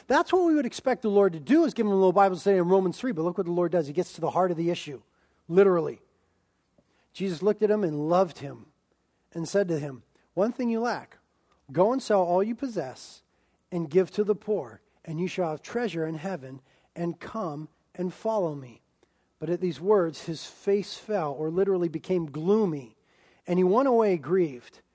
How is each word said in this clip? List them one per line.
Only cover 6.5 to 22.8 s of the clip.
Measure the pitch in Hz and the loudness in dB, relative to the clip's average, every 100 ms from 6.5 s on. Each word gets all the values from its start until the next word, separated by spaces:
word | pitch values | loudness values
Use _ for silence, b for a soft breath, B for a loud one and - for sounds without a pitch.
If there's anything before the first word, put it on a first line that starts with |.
| _ _ _ _ _ _ | _ _ _ _ _ _
Jesus | - 190 165 | -8 -6 -2
looked | 190 208 | 0 2
at | 214 | 2
him | 214 | 2
and | 185 147 151 | 0 -2 2
loved | 175 185 - | 2 2 -2
him | 143 120 107 _ _ _ _ _ _ | -14 -14 -20 _ _ _ _ _ _
and | 170 165 | -10 -2
said | 202 190 | 0 0
to | 160 | -2
him, | 143 127 - _ _ | -4 -10 -18 _ _
"One | - 214 | -2 -2
thing | 240 240 | 0 -2
you | 226 | -2
lack. | 233 170 - - _ _ _ _ - | -2 -4 -8 -20 _ _ _ _ -4
Go | 139 196 | 2 2
and | 262 | 2
sell | - 208 | 2 2
all | 175 175 | 4 2
you | 208 | 0
possess | 233 277 214 131 117 - - _ _ _ _ _ | -2 -6 -6 -8 -10 -18 -20 _ _ _ _ _
and | 175 160 | -8 0
give | 165 180 | 2 2
to | - | 0
the | 208 | -2
poor, | 208 - 208 131 104 _ _ | -2 -2 -4 -6 -14 _ _
and | - 156 | -10 -6
you | 180 | -4
shall | - 175 | -4 -4
have | 156 | -6
treasure | - 233 240 165 | -8 -4 -4 -4
in | 160 160 | -4 -6
heaven, | 170 180 131 131 - _ _ - | -8 -8 -10 -18 -20 _ _ -8
and | 170 165 | -6 -6
come | - 226 185 147 156 _ _ | -10 -8 -6 -8 -12 _ _
and | - 180 | -8 -6
follow | - 220 220 170 | -6 -4 -2 -2
me." | 143 127 117 _ _ _ _ _ _ | -4 -12 -20 _ _ _ _ _ _
But | 151 | -6
at | 175 | -2
these | 180 139 | -2 -2
words, | 180 214 170 135 | 2 2 2 -4
his | - 156 - | -10 -10 -12
face | - - 202 - | -8 -2 -2 -2
fell, | - - 208 156 | -10 -6 -4 -4
or | 139 156 | -4 -4
literally | 170 196 190 170 | 0 0 0 -2
became | 151 - 185 160 | -4 -4 -2 -2
gloomy, | 143 165 214 202 151 | -4 0 2 2 -2